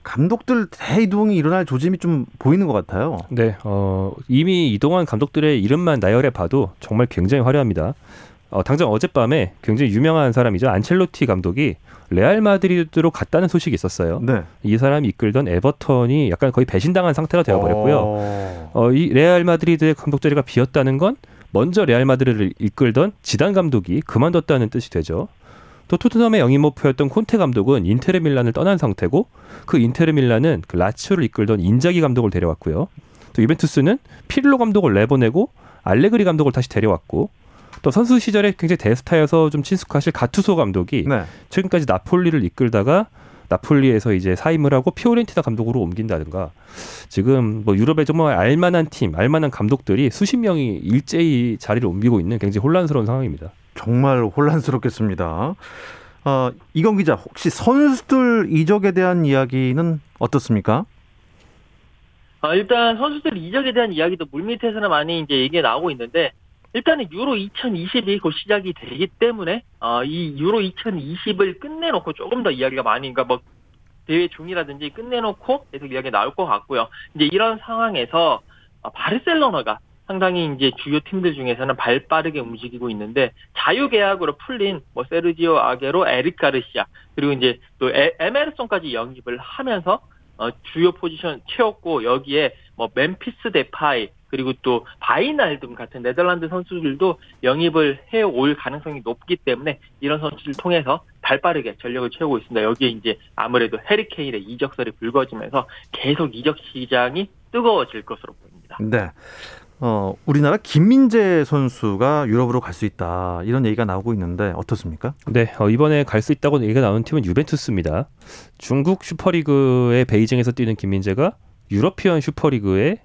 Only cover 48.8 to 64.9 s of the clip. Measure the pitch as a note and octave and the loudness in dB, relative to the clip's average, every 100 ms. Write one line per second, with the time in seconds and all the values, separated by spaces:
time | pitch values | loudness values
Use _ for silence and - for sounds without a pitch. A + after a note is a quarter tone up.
48.8 | D#3+ - G2+ D#2 A2+ D#3+ D3 - G#2 C3 | 0 -2 -4 0 2 2 0 -2 0 0
49.8 | - G2+ C3+ - G#3 B3 A3 E3 B2+ G2 | 0 2 0 0 -2 0 0 0 -2 -4
50.8 | F#2 B2 - E3 E3 B2+ A#2+ A2 - A2 | 0 0 0 0 2 2 0 -4 -2 0
51.8 | A2+ F2+ A#2 A2 E2+ A2+ G2+ G#2 B2+ F3 | 0 0 2 2 0 -2 -2 0 2 2
52.8 | E3 C#3+ G#2+ C3 B2 C#2+ F#2+ _ _ - | 2 0 0 -2 -4 -6 -12 _ _ -10
53.8 | A2 A#2+ C#3 B2+ A2 C#3+ D3 D#3 C3+ C3 | -2 2 4 2 0 2 2 2 0 -2
54.8 | B2 - A2 F2 F2 D#2+ C3 G3 - - | -4 -2 -4 -2 -4 -4 -6 -8 -16 -20
55.8 | - - - - C#3+ C3+ B2+ B2 - D3+ | -20 -20 -20 -8 -2 0 0 -4 -6 0
56.8 | G3+ G3+ D#3+ A2 - - F3 - - C4+ | 2 2 2 0 -4 -4 -4 0 2 4
57.8 | D4 C4 - C4 B3 A3+ F#3+ D#3 D#3+ G#3 | 4 2 0 2 4 2 2 2 2 2
58.8 | G3 F#3 F#3 F3+ D3+ C3+ C3 C3 B2+ C3+ | 2 2 2 2 2 2 0 0 0 0
59.8 | E3+ D#3 - - A#2 C#3 - G#2+ F#2 A#2 | 0 -2 -8 -6 -2 -2 0 0 2 -2
60.8 | G#3 _ _ _ _ _ _ _ _ _ | -2 _ _ _ _ _ _ _ _ _
61.8 | _ _ _ _ _ _ D3+ F3+ G3+ A#3+ | _ _ _ _ _ _ -2 0 2 2
62.8 | A#3 A3 C#4+ D4 D#4+ G3 D#3+ A#3+ C4 A#3+ | 2 0 -4 -4 -6 -6 -6 -4 -2 -2
63.8 | A#3 D#3 E3 F#3 D#3 C#3+ G3+ A#3 A#3 G#3+ | -2 0 -2 -2 -8 -8 -8 -6 -6 -4
64.8 | G#3 | -2